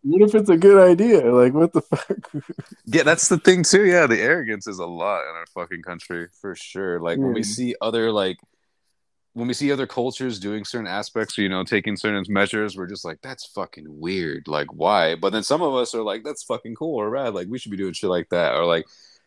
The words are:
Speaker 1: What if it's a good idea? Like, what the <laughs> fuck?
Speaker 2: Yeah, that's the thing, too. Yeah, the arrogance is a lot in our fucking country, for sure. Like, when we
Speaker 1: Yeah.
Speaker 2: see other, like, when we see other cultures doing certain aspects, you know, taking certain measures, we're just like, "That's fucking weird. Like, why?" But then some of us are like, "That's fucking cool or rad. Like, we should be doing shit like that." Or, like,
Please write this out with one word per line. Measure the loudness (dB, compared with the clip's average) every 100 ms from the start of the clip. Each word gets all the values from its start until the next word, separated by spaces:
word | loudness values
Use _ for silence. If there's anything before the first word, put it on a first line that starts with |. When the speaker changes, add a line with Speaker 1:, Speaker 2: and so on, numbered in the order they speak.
Speaker 1:
What | 2 4
if | 6
it's | 6 4
a | 6
good | 8 10
idea? | 10 8 6 4 6
Like, | 6 6
what | 4 2
the | 2
<laughs> |
fuck? | -2 -6 -4 -10 -8 -14 -12 -18 -18 -20
Speaker 2:
Yeah, | 0 2
that's | 4 2 2
the | 4
thing, | 6 6
too. | 4 4 6
Yeah, | 4 4
the | 2
arrogance | 2 0 -2 -8 -8
is | -10
a | -10
lot | -6 -4 -4
in | -8
our | -12 -14
fucking | -12 -12 -12
country, | -12 -16 -12 -12 -12 _
for | -14
sure. | -14 -14 -8 -6 -6
Like, | -4 -2
when | -2
we | -2
Speaker 1:
Yeah. | -6
Speaker 2:
see | -6 -6 -6
other, | -4 -2 -2
like, | -2 -4 -6 _ _ _ _ _ _ _ _ _
when | -10 -6
we |
see | -4 -2
other | -2 -4
cultures | -4 -6 -6 -8 -8
doing | -8 -8
certain | -10 -10 -8
aspects, | -8 -6 -6 -6 -4
you | -2
know, | -2
taking | -4 -4 -4 -6
certain | -4 -4 -4
measures, | -2 0 -2 -6 -8
we're | -12
just | -12
like, | -14 -14
"That's | -16 -18 -16
fucking | -12 -12 -14 -20
weird. | -12 -8 -6 -6 -10 -6
Like, | -6 -6
why?" | -2 0 2 0 0
But | -2
then | -4
some | -2 -2
of | 0
us | -2 -4
are | -6
like, | -6 -8
"That's | -10 -14
fucking | -10 -10 -10 -10
cool | -8 -6
or | -4
rad. | -4 -6
Like, | -6 -8
we | -12
should | -10
be | -8
doing | -8
shit | -6 -2
like | -2 -2
that." | -2 0 0
Or, | 0
like, | -2 -4 _ _ _